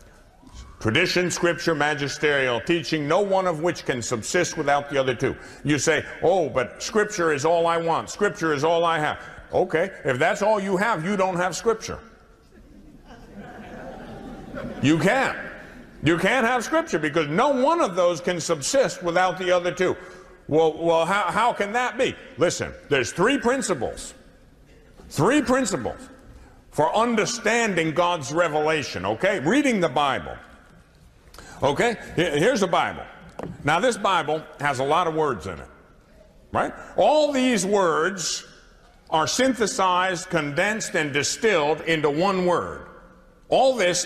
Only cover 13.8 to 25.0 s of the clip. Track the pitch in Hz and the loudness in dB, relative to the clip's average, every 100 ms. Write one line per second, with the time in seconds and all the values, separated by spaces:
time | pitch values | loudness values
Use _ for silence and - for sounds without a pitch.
13.8 | - - - - - - - - - - | -16 -16 -16 -16 -14 -14 -12 -10 -10 -2
14.8 | 127 160 170 254 247 - - - - - | 2 2 2 2 0 -4 -10 -14 -18 -20
15.8 | - - 147 170 190 254 226 254 220 320 | -20 -2 0 2 2 2 2 0 0 -2
16.8 | 330 170 151 156 147 160 285 262 262 240 | 0 -2 0 0 0 2 2 4 2 2
17.8 | 262 175 175 170 - 175 - 160 131 277 | 2 2 2 2 -2 -2 -2 -2 0 2
18.8 | 208 - 175 170 185 170 180 180 175 180 | 2 0 -2 2 2 0 0 2 0 0
19.8 | 180 - - - - - - 151 160 156 | -2 -2 -8 -20 -20 -20 0 2 4 2
20.8 | 170 165 165 202 180 175 233 - 202 233 | 2 2 2 2 0 2 2 0 -2 -2
21.8 | 247 214 226 - - - 123 - 85 67 | -2 0 -2 -4 -12 0 0 0 -6 -8
22.8 | - 135 120 - 202 277 226 269 214 160 | -2 0 0 0 2 2 2 0 0 -2
23.8 | 95 - - - - - - - - - | -4 -6 -14 -18 -20 -20 -20 -20 -20 -20
24.8 | - - | -20 -20